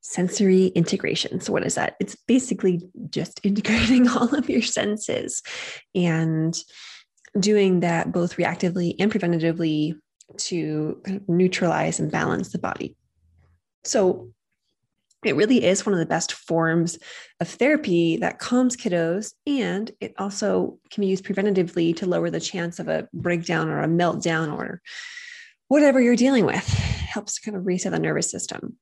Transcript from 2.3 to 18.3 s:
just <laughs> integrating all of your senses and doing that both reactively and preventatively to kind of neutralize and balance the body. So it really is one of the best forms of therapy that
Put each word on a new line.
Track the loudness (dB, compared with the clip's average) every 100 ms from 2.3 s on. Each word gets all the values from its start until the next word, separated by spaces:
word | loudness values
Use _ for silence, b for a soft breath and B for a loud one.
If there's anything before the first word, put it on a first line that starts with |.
| 2 2 0 2 0 -4 -14 -8
just | -6 -6 -4
<laughs> |
integrating | -2 0 2 2 4 6 6
all | 4 2
of | 0 0
your | 0
senses | 0 -2 -2 -2 -4 -4 -4 -10 -10 B B B B
and | 0 2 2 0 0 0 -2 -10 B B B B _ _ -2
doing | 2 4 4 4
that | 2 0 0
both | 0 -2 0
reactively | -2 0 -2 0 -2 0
and | 0
preventatively | 0 0 0 0 0 0 0 -2 -4 _ _ _ -10
to | -6 -4 -4 -4 -4 -6
kind | -8 -8
of | 0
neutralize | 2 2 2 0 0 0 -2
and | -2
balance | -2 0 -2 -4
the | -6
body. | -6 -6 -10 -12 _ _ _ _ _ _ _ _
So | -2 2 2 0 -8 _ _ _ _ _ _ _ _ _
it | -2 2
really | 4 4
is | 4 0 0
one |
of | 0
the | 0
best | -2 -4
forms | -10 -2 0 2 2 0 -4 B B B B
of | -8
therapy | 0 2 2 2 2 2 2
that | -2